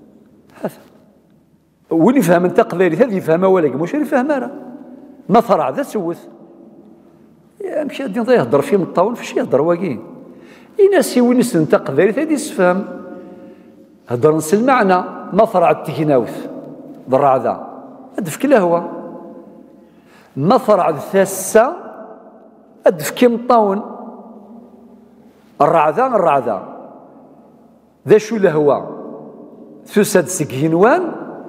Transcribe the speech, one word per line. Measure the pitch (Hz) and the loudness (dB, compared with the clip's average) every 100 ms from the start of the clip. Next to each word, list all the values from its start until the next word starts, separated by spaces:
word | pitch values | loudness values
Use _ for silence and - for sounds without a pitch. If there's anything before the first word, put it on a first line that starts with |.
| - _ _ _ _ - | -20 _ _ _ _ -12
هذا. | 185 - - _ _ _ _ _ _ _ _ _ - | -10 -10 -20 _ _ _ _ _ _ _ _ _ -4
وين | 165 165 269 | 2 4 4
يفهم | 170 180 180 | 4 4 2
انت | 202 | 2
قبيلي؟ | 226 175 185 156 | 0 2 2 2
هذا | 254 | 0
يفهم | 190 - 165 | 0 0 2
أولا، | 190 190 147 | 4 4 2
مش | 127 170 | -2 -4
اللي | 302 277 | -4 -2
يفهم | 269 285 | -2 0
أنا. | 277 240 - - - - - - - - | -2 -6 -12 -16 -18 -20 -20 -20 -12 0
مطرة | 220 - 180 131 | 2 4 0 0
ذا | 156 | -4
تسوث. | 185 220 165 165 - - - - - - - - _ _ _ _ _ - | -6 -6 -6 -8 -14 -20 -20 -20 -20 -20 -20 -20 _ _ _ _ _ -14
يا | 381 311 | -8 -6
مشي | 294 - 269 | -6 -8 -6
الدين | 214 | -4
ذا | 226 | 2
يهضر | 233 120 190 | 2 4 2
فيه | - 202 | 2 0
مطاون، | 160 175 202 | 0 0 0
فاش | 240 - 392 | -2 -6 -4
يهضر | 156 131 | 0 0
واقي؟ | 160 175 185 107 - - - - - - - - | 2 -2 -4 -8 -12 -20 -20 -20 -20 -20 -6 2
يناسي | 392 370 - 247 | 4 4 2 2
وين | 240 254 | 2 2
يسن | 240 170 | 2 0
انت | 156 202 | 2 0
قبيلي، | - 135 196 | 0 0 2
هذا | 214 311 | 0 -2
يسفهم. | 285 - - 180 190 - - - - - - - - - - - _ - | -4 -4 0 0 0 -4 -12 -16 -18 -20 -20 -20 -20 -20 -20 -20 _ -10
هضر | 120 151 156 | 2 2 2
نس | - | 0
المعنى، | 208 262 254 196 180 - - - | 0 2 2 4 2 -2 -10 -2
مطرة | 185 208 185 160 | 2 2 4 2
التكناوث. | 156 - 139 151 131 - - - - - - - - - | 0 -4 -4 2 2 0 -6 -12 -14 -18 -18 -20 -18 -2
ذا | 131 | 2
الرعدة. | 139 131 117 85 82 - - - - - | 4 2 0 -6 -10 -18 -20 -20 -16 -10
هذا | 170 | -10
في | - | -4
كل | 269 | 2
هو. | 247 175 170 - - - - - - - - - - _ _ _ - _ 135 | 2 4 0 -4 -12 -14 -18 -20 -20 -20 -20 -20 -20 _ _ _ -20 _ -4
مطرة | 160 247 - 196 160 | 0 2 2 2 2
الثاسة، | 143 - 196 190 - - 220 254 359 - - - - - - - _ _ _ - | -2 -2 0 0 -2 2 4 4 -2 -14 -18 -20 -20 -20 -20 -20 _ _ _ 0
هذا | 170 | 0
في | - | -4
كم | - 247 233 247 | 2 2 2 2
طاون. | 233 208 202 - - - - - - - 233 - - - - - _ - _ _ - | 2 2 -2 -8 -14 -18 -18 -20 -20 -20 -20 -20 -20 -20 -20 -20 _ -20 _ _ 0
الرعدة، | 147 165 156 160 262 | 2 2 2 0 0
الرعدة. | 220 165 139 120 95 - - - - - - - - _ _ _ _ _ _ 131 | 2 2 2 0 -6 -8 -18 -20 -20 -20 -20 -20 -20 _ _ _ _ _ _ 2
ذا | 208 | 2
شو | - 226 | 2 0
لهوى؟ | 190 151 147 117 - - - - - - - - - - - | 0 2 2 0 -4 -14 -16 -18 -18 -20 -20 -20 -20 -20 -4
ثساد | 208 202 185 143 | 0 2 2 0
سكهينوان، | - 139 131 160 165 220 349 349 - - - | -4 -6 -4 -2 2 4 2 -2 -10 -14 -16